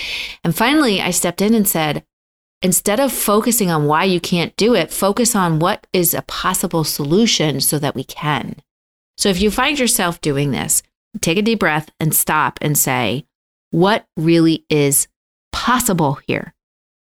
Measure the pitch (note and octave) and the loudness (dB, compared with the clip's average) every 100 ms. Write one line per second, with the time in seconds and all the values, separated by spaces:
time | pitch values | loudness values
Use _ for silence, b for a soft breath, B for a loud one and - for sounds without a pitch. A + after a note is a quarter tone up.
0 | B B B B E3+ E3 A#3 D#4 B3+ F#3 | B B B B -4 0 2 2 2 0
1 | F3 F3 F3+ - G#3 A3+ G3+ E3 D3+ D3+ | 0 -2 -2 0 2 2 2 0 -2 -4
2 | _ _ _ _ _ - F#3 F3 G#3+ G#3+ | _ _ _ _ _ -4 -2 0 0 0
3 | C#4 - - G#3 A#3 - F#3 D#3 D3 D#3 | 0 0 0 2 2 0 0 0 2 2
4 | G3 F3 - F3 D#3 - G#3+ G#3 D#3 - | 2 0 0 -2 -2 0 2 2 0 -2
5 | G3 G3+ A3+ G3+ F3 D#3 F3 - - F#3 | -2 0 0 2 2 2 0 -2 -4 0
6 | E3 - - - F3 F#3 E3+ E3 D#3 - | 0 -2 -6 -4 -4 -2 -2 -2 -2 -4
7 | C#3+ F#3 A3+ - D#3 C3+ - D3 C#3+ C3 | 0 2 2 2 0 0 -2 -2 -4 -6
8 | - - D3+ C3 - - _ _ _ _ | -10 -8 -4 -4 -6 -14 _ _ _ _
9 | _ - G3+ F3+ G#3 A3+ C4+ D4 D#4+ - | _ -4 -2 2 0 2 0 0 0 0
10 | F3 E3+ D#3 C#3 C#3+ F2+ - - _ _ | -2 -2 -2 -2 -2 -2 -2 -4 _ _
11 | _ - - F3 G#3+ G#3+ F3 D3+ - - | _ -6 -2 0 0 2 0 0 -4 -4
12 | D#3 - - D#3 C3 - D3+ C#3+ D3 B2+ | -2 0 0 0 0 -2 -2 0 0 0
13 | A2 B2+ - _ _ _ - E3 F#3+ A3 | -2 -4 -8 _ _ _ -4 2 2 2
14 | _ - D#3+ E3+ E3 D#3 - D3+ C#3+ C#3 | _ -2 2 4 4 2 0 2 2 0
15 | - _ _ _ _ - - B3+ A3+ E3+ | -4 _ _ _ _ -6 0 2 2 2
16 | C#3+ C#3+ - - - _ _ _ _ _ | 0 -2 -6 -6 -8 _ _ _ _ _